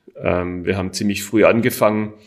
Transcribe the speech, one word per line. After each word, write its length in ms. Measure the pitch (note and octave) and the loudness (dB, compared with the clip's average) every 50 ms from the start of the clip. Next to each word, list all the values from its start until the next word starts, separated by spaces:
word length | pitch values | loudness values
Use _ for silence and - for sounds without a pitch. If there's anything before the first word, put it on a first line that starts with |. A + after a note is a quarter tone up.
| _ - - | _ -20 -16
Ähm, 480 | - - - F2+ F2+ F2+ F2+ F2+ F2+ F2 | -6 -2 -2 0 0 -2 -4 -6 -6 -4
wir 120 | F#2+ F#2+ | -4 -4
haben 160 | G2 F#2 F#2 - | -2 -4 -6 -4
ziemlich 300 | - G#2 G#2 G2 - - | -4 -2 -2 -2 -4 -6
früh 220 | - - G#2+ F#2+ | -2 2 4 6
angefangen, 720 | E2 G2 A#2 G#2+ B2 A2+ - A#2+ G#2 G#2+ G#2+ G#2+ G#2 G#2+ - - | 6 6 4 2 0 0 2 2 2 2 0 -4 -6 -8 -14 -20